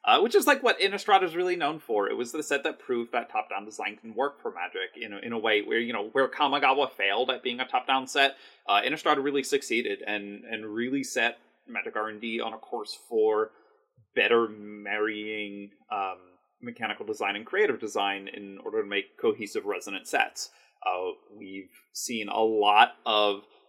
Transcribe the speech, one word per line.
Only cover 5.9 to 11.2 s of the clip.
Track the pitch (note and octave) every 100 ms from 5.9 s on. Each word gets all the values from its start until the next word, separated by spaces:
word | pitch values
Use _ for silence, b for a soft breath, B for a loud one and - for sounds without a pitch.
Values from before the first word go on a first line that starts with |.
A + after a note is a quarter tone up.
know, | A2+ G#2+
where | C3+ C3
Kamigawa | - C#3+ C#3+ C#3 C#3 C3+
failed | - G2 G2+ B2+
at | B2
being | B2 A#2+
a | B2+
top-down | B2+ - C3+ C3
set, | C#3+ C#3 - b b -
uh, | G2+
Innistrad | A#2+ D3 E3+ C#3+
really | C#3 C#3+
succeeded | C3+ C#3 - A#2 A2 G2+ G#2
and, | G#2 G2+ G#2 A2+
and | A2 G#2+
really | A2 B2 C#3
set | C3+ B2+